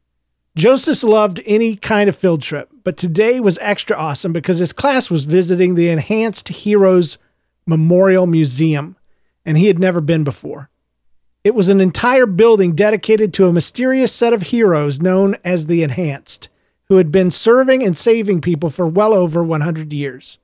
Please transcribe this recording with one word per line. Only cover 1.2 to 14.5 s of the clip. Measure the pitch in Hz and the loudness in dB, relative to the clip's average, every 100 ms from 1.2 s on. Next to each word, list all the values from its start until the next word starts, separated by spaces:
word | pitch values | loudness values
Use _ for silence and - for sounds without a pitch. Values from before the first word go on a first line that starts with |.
| 208 170 - | 2 -2 -2
any | 214 226 208 | 0 0 -4
kind | - 208 202 | -2 0 0
of | - | 0
field | 185 160 | 0 -2
trip, | - 147 - 277 | -4 -10 -12 _
but | 180 - | -8 -6
today | 180 160 220 254 | -4 0 0 0
was | 208 175 | 0 -2
extra | 208 202 - 208 | -2 -4 -4 -4
awesome | 156 139 185 | -4 -6 -6
because | 165 165 170 | -6 -2 -2
his | 175 | -4
class | - 285 262 - | -4 -2 -2 -2
was | 165 | -4
visiting | 143 175 175 180 180 175 | 0 0 0 0 0 2
the | 170 | 0
Enhanced | 165 - 220 226 - - | 0 -2 -2 -2 -6 -10
Heroes | 170 208 208 190 185 160 - _ _ _ _ - | -8 0 2 4 4 0 -4 _ _ _ _ -4
Memorial | 160 160 180 190 185 180 | 0 2 4 4 4 2
Museum, | 165 147 123 160 147 151 185 _ _ _ _ - | 0 0 -2 -2 -2 -6 -14 _ _ _ _ -2
and | 156 | 2
he | 202 | 2
had | 170 | 2
never | 185 175 | 0 0
been | 151 165 143 | 0 -2 -2
before. | - 147 - 135 _ _ _ _ _ _ _ | -6 -12 -16 -18 _ _ _ _ _ _ _
It | 202 240 | -2 0
was | 180 | 2
an | 196 | 4
entire | 185 - 240 262 240 | 2 0 0 2 2
building | 175 226 220 180 160 | 4 4 4 2 2
dedicated | 208 214 - 220 214 175 | 0 0 0 0 2 2
to | 185 | 2
a | |
mysterious | 170 - - 254 262 254 | 2 -2 -4 -2 0 0
set | - 240 | 0 0
of | 233 | 0
heroes | 180 | -2